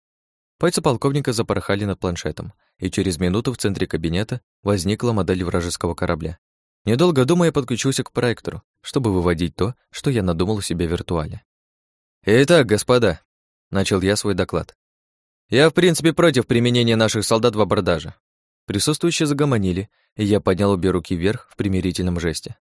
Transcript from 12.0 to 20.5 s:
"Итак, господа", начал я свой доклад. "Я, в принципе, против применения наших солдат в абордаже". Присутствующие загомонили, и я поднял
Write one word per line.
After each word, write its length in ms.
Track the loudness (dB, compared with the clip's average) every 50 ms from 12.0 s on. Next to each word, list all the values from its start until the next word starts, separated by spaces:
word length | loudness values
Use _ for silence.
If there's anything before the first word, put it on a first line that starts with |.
| _ _ _ _ 0
"Итак, 420 | 2 4 4 6 6 6 4 4
господа", 560 | 4 2 0 2 2 2 4 4 2 0 -2 _ _ _ _ _ _ _ _ _ -6
начал 320 | -4 -2 0 0 0 0 2
я 140 | 2 0
свой 180 | 0 0 -2 -2
доклад. 420 | -2 -2 -2 -2 -6 -6 -6 -16 _ _ _ _ _ _ _ _ _ _ _ _ _ _ -2
"Я, 220 | 2 4 4 4
в 20 | 4
принципе, 400 | 4 2 4 2 4 2 0 2
против 340 | 4 2 4 4 2 0
применения 500 | 2 2 2 2 2 2 2 2 2 2
наших 280 | 2 2 2 0 -2 0
солдат 320 | 2 2 2 2 2 2
в 40 | 2
абордаже". 540 | 0 2 2 0 2 0 0 0 -2 -10 -16 _ _ _ _ _ _ _ _ _ _
Присутствующие 600 | -4 -4 -2 0 0 -2 0 -2 -2 0 0 -2
загомонили, 640 | -2 0 0 0 2 2 0 0 0 -2 -2 -4 -8 _ _ _ _ _
и 80 | -2 0
я 160 | 2 2 2
поднял 320 | 2 2